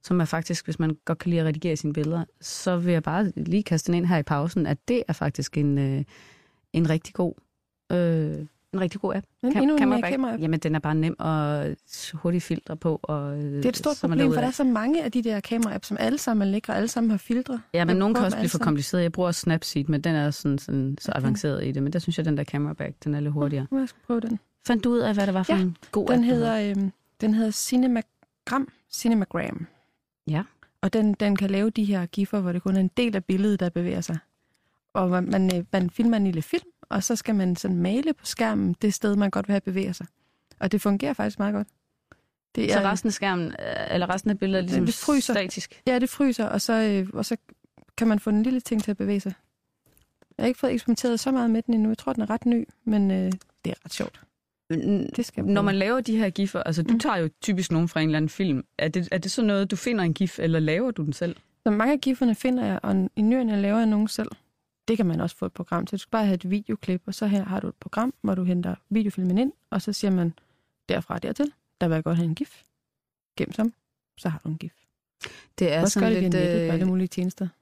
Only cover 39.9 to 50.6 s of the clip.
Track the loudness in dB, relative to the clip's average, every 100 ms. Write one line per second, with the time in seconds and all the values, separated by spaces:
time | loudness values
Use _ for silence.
39.9 | -6 -10 _ _ _ _ _ 0 0 2
40.9 | 0 0 -2 -4 -2 -2 -2 -6 _ _
41.9 | _ _ -20 _ _ _ -4 2 2 2
42.9 | 0 -2 -2 0 0 -2 -6 -8 -6 -2
43.9 | -2 0 -2 0 0 0 0 0 0 2
44.9 | 0 2 2 2 0 -2 -6 -12 -6 0
45.9 | 2 2 2 0 2 0 0 0 2 2
46.9 | 2 0 -4 -4 -4 _ -20 _ _ -18
47.9 | 0 2 2 2 2 2 0 0 -2 0
48.9 | -2 0 0 -2 -8 _ _ _ _ _
49.9 | _ _ _ _ -2 -2 0